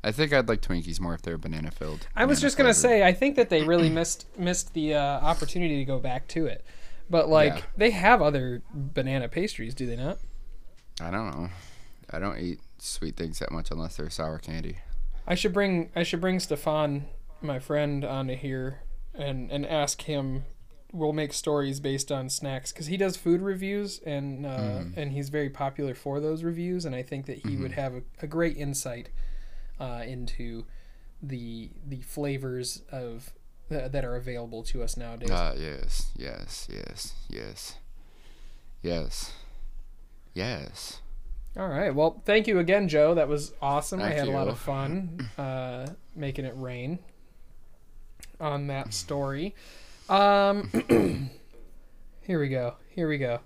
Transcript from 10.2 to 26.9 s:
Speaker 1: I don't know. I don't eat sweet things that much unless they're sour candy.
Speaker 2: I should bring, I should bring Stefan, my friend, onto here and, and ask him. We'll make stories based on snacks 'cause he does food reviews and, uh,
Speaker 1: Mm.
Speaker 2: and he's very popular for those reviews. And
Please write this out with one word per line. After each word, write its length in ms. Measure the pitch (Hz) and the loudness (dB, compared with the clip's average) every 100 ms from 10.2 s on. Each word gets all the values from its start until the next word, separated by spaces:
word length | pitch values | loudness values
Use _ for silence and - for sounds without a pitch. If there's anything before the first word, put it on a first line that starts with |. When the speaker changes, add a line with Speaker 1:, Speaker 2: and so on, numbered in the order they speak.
| - - - - - - - - | -6 -6 -8 -10 -10 -14 -14 -8
Speaker 1:
I 100 | 82 | -4
don't 200 | 98 107 | -2 -4
know. 180 | 71 87 90 - - - - - | -4 -6 -8 -14 -14 -14 -14 -8
I 80 | 80 | -4
don't 200 | 98 58 | -4 -2
eat 220 | 87 - - - | -4 -6 -10 -12
sweet 380 | - - 82 - | -8 -4 -4 -4
things 240 | 82 80 | -4 -4
that 100 | - | -4
much 180 | 80 - | -2 -2
unless 260 | 80 80 - | -2 -4 -4
they're 120 | 78 | -6
sour 280 | - 78 78 | -4 -4 -4
candy. 380 | - 80 82 - - - - - - | -6 -6 -6 -8 -4 0 0 -2 0
Speaker 2:
I 80 | |
should 180 | 180 208 | 0 2
bring, 380 | 185 202 175 165 | 2 4 2 0
I 80 | 170 | 0
should 180 | 170 175 | 0 2
bring 200 | 185 185 | 2 0
Stefan, 680 | - 147 - 151 151 143 143 - - - | 0 -2 2 2 2 0 -4 -8 -10 -8
my 160 | 151 131 | -4 -4
friend, 460 | 135 147 147 143 | 0 2 2 0
onto 320 | 139 135 131 127 | -2 -2 -2 -4
here 460 | 139 131 127 - - - - | -4 -4 -4 -4 -6 -6 -6
and, 360 | - 139 135 120 | -4 -4 -4 -2
and 160 | 143 143 | -4 0
ask 360 | 156 143 - | 0 0 -2
him. 420 | - 143 135 131 135 - - - - | -2 -2 0 -2 -4 -10 -16 -18 -12
We'll 200 | 175 151 | -2 0
make 200 | 151 147 | 0 -2
stories 460 | - - 147 139 139 | -2 2 2 2 0
based 320 | 143 135 - | -2 -2 -2
on 180 | 139 131 | -2 -2
snacks 420 | - 143 131 - | -4 -4 -4 -6
'cause 140 | - 156 | -8 -4
he 80 | 185 | 0
does 200 | 190 185 | 0 0
food 260 | 170 180 | 2 2
reviews 580 | 196 190 196 202 202 - | 2 -2 -2 -2 -4 -6
and, 400 | 160 143 139 135 | -4 -4 -4 -6
uh, 140 | 143 127 | -6 -4
Speaker 1:
Mm. 380 | 107 101 85 90 | -2 -4 -6 -6
Speaker 2:
and 160 | 143 | -4
he's 160 | 139 139 | -4 -2
very 200 | 151 139 | -2 -2
popular 460 | - 139 139 143 | -2 -4 -2 -4
for 240 | 123 143 139 | -2 -4 -2
those 240 | 156 160 | 0 0
reviews. 420 | 165 170 175 180 | -2 -2 -2 -2
And 120 | 165 | -4